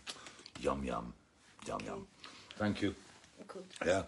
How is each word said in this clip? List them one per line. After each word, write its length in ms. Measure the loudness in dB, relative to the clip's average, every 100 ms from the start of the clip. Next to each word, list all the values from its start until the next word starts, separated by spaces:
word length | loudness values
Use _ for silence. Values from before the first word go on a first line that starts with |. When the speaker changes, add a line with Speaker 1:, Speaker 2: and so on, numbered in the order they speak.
| -8 -10 -12 -16 -14 0
Speaker 1:
Yum, 240 | 2 2
yum. 280 | 2 0 -2 -10 _ _ -20 -12 -4
Yum, 140 | -4
yum. 240 | -2 -6 -8 -14 -16 -14 -14 2
Thank 280 | 2 4
you. 100 | 2 0 -12 -20 -20 -16 -12
Speaker 2:
Good. 160 | -10 -10 0
Speaker 1:
Yeah. 200 | 6 6